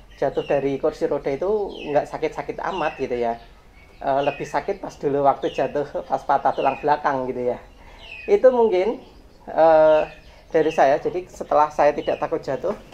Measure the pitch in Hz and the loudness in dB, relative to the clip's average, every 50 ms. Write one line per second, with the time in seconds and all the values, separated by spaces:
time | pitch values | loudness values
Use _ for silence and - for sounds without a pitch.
0 | - - - - 151 139 135 165 147 - 151 139 135 143 139 131 - 156 151 - | -20 -20 -8 -4 -4 -2 -2 -4 -2 0 -2 0 0 -2 -4 0 -2 -2 -2 -2
1 | 165 156 151 139 - 156 139 139 170 190 214 214 202 - - - 165 156 143 147 | -2 -2 -2 -2 -2 -4 -4 -2 -2 -2 -2 -2 -2 -6 -8 -10 -8 -2 -2 -2
2 | - - - 139 156 151 - 156 - - - - - 165 196 185 151 156 - - | -2 -2 -6 -6 -6 -6 -4 -6 -8 -8 -8 -6 -6 -6 -4 -4 -4 -4 -4 -6
3 | 135 120 127 120 117 117 117 117 - - - - _ - - - - - - - | -6 -4 -4 -2 -2 -2 -4 -4 -10 -20 -20 -20 _ -20 -20 -20 -20 -20 -18 -8
4 | - 143 135 139 143 143 139 - 151 147 - 147 - - 196 196 - - - - | -4 -2 0 0 0 -2 -2 -4 -10 -6 -6 -4 -4 -4 -6 -6 -8 -14 -12 -6
5 | - 147 135 143 139 139 131 - - 160 - - 143 123 131 147 143 - - 180 | -4 -2 0 2 4 2 2 2 -2 -6 -2 -2 -4 -2 -2 -4 -6 -4 -6 -10
6 | - - 135 135 - - 143 135 - - - - 151 135 135 - - 147 147 147 | -6 -4 -6 -6 0 0 0 2 2 0 -2 0 0 -2 -2 0 0 0 0 0
7 | - 151 139 131 127 127 123 123 123 123 117 - - - - - - - - - | 0 -2 -2 -2 -4 -4 -6 -4 -2 -4 -4 -4 -8 -18 -20 -20 -20 -20 -20 -20
8 | - - - - - - 202 202 - 254 254 240 226 220 185 180 190 214 254 - | -20 -18 -18 -14 0 0 2 6 6 6 6 6 4 4 4 2 0 0 -2 -6
9 | - - - - - - - - - - - - 160 165 160 156 156 156 156 156 | -10 -18 -20 -20 -20 -20 -20 -20 -16 -6 2 4 6 6 8 8 8 8 6 4
10 | 160 - - - - - - - - - - 160 151 156 156 - 160 135 143 160 | 2 -2 -8 -18 -20 -20 -20 -20 -18 -2 0 2 2 2 4 4 4 4 4 2
11 | - 151 147 180 180 - - - - - 147 147 151 156 156 - 151 147 143 151 | 0 -4 -6 -6 -8 -10 -14 -14 -6 0 2 2 2 2 2 2 2 2 2 0
12 | 151 - - - 151 143 165 151 - - 135 - - 180 220 - - - | -2 -4 -4 -4 -4 -4 -4 -6 -4 -6 -8 -6 -6 -6 -8 -8 -12 -20